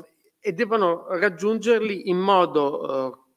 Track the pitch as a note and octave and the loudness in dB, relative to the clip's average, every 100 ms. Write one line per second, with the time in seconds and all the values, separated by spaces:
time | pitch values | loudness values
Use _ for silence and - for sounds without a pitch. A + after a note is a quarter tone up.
0 | D#3+ _ _ _ G#3 E3+ A3 A3+ F3+ E3+ | -12 _ _ _ -8 -4 -2 2 2 0
1 | - F3+ G3+ E3 G#3 A3 G#3 A3+ G#3+ F#3+ | -4 -2 -2 0 -2 0 2 2 0 -4
2 | G3+ F3+ G3 F#3+ F3 D3+ C#3+ - - C3+ | -2 0 4 4 4 2 0 -2 -4 -4
3 | C3 B2 _ | -6 -10 _